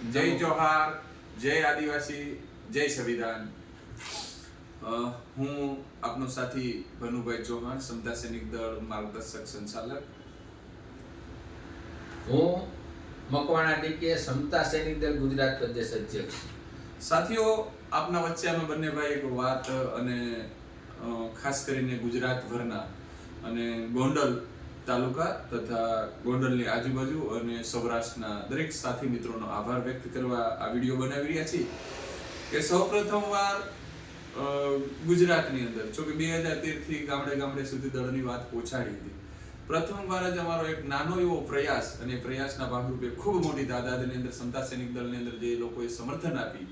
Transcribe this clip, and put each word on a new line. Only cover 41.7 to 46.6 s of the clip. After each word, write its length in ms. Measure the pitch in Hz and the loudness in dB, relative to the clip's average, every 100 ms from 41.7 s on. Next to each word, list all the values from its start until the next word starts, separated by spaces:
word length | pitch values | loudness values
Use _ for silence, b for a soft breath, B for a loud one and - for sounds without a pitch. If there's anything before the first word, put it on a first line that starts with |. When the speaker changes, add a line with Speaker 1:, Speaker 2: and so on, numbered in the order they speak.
| 131 - - | 2 0 -6
Speaker 1:
અને 160 | 120 123 | -4 -4
પ્રયાસના 520 | 120 131 135 127 127 | -2 -2 -2 -2 -2
ભાગરૂપે 400 | 123 131 127 123 | 0 0 0 -2
ખૂબ 360 | 120 135 180 | 0 4 4
મોટી 200 | 156 139 | 4 2
તાદાદની 500 | 131 123 127 127 123 | 0 0 0 0 0
અંદર 160 | 127 123 | 0 -2
સમતા 360 | - 123 131 127 | -2 -2 -2 -2
સૈનિક 260 | 123 123 | -2 -4
દળની 240 | 123 120 123 | -4 -2 -2
અંદર 220 | 120 113 | -4 -2
જે 180 | 120 120 | 0 2
લોકોએ 320 | 117 120 120 | 0 -2 -4
સમર્થન 500 | - 120 165 170 135 | -4 -4 -2 0 0
આપી 260 | - - | -2 -6